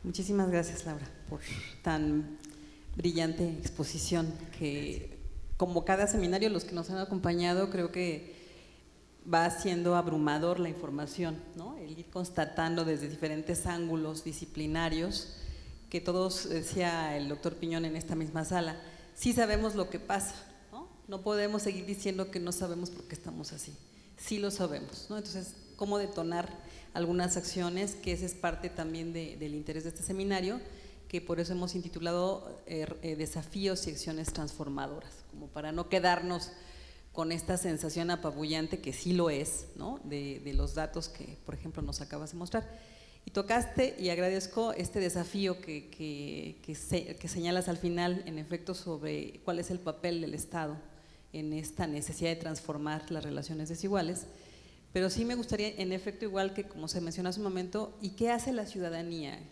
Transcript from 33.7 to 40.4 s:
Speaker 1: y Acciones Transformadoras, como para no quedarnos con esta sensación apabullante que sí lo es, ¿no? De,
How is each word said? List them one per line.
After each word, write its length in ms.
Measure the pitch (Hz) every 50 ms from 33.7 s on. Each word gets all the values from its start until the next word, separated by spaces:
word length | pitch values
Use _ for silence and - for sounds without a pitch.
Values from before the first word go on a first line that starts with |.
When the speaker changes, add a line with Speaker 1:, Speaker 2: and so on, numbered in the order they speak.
| 185 185 -
Speaker 1:
y 40 | -
Acciones 400 | 151 151 - 165 160 156 160 -
Transformadoras, 840 | - - 151 143 - - 151 143 139 135 139 139 147 156 - - - - - -
como 160 | - 143 147
para 260 | 143 - 151 151 156
no 160 | 160 170 175 170
quedarnos 640 | 185 185 175 180 175 175 175 180 180 170 - - - - - - - - - - - - - -
con 200 | - - 165 160
esta 240 | 170 165 160 - 185
sensación 540 | 175 - 180 160 151 - 156 151 165 170 170
apabullante 720 | 175 170 170 156 139 143 156 151 160 160 160 160 - 160
que 120 | - 139
sí 220 | 131 - - 175 180
lo 160 | 175 170 165
es, 380 | 147 139 156 - - - - - -
¿no? 240 | - 147 196 262 285 -
De, 380 | 147 147 143 143 139 135 135